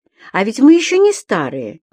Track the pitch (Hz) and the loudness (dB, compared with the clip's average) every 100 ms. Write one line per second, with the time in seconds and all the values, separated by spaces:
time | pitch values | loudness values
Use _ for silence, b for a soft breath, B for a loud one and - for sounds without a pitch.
0 | _ B B 185 202 226 285 339 330 370 | _ B B -4 -4 2 4 4 2 0
1 | 403 403 - 185 131 135 110 165 _ | 0 0 -6 -4 -4 -8 -12 -14 _